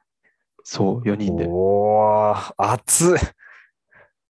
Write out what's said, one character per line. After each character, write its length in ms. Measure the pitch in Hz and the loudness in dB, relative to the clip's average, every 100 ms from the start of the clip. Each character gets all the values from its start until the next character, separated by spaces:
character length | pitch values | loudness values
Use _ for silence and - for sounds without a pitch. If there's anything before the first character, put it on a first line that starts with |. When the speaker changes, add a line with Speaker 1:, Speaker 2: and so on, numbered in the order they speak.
| _ _ _ _ _ _ | _ _ _ _ _ _
Speaker 1:
そ 360 | - - 95 110 | -12 -4 -2 -2
う、 100 | 117 | -4
四 80 | 104 | -4
人 200 | 104 85 | -2 -4
で。 100 | 85 | -2
Speaker 2:
お 840 | 90 95 101 104 107 107 107 107 | -2 0 2 2 2 2 2 2
ー、 200 | 104 - - | -2 -6 -4
熱 560 | 98 120 - - 170 | -2 -2 -2 0 2
っ。 40 | 170 - - - - _ _ _ _ _ _ _ | 2 -2 -8 -20 -20 _ _ _ _ _ _ _